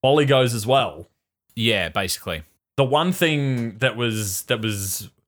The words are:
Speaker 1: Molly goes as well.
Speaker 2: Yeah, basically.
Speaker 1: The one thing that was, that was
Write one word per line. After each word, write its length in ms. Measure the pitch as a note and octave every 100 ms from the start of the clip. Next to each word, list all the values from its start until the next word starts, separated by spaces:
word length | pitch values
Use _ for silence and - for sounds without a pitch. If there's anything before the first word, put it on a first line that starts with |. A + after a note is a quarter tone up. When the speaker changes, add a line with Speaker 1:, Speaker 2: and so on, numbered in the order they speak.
Speaker 1:
Molly 220 | C3 D3+ C#3
goes 280 | C3+ B2+
as 120 | A#2 G#2+
well. 420 | C#3 G#2+ D#2 F2 _ _ _ _ -
Speaker 2:
Yeah, 320 | A2+ G#2 E2+
basically. 540 | G2+ F#2+ - - D#2+ - _ _ -
Speaker 1:
The 80 |
one 260 | C3 D3 F3
thing 640 | F3+ E3+ D3+ C#3 B2+ A#2 G#2+
that 180 | B2+ A2
was, 460 | A#2+ A2 G2+ F#2
that 180 | - A#2
was 480 | A2 G2+ G2 - G2+ _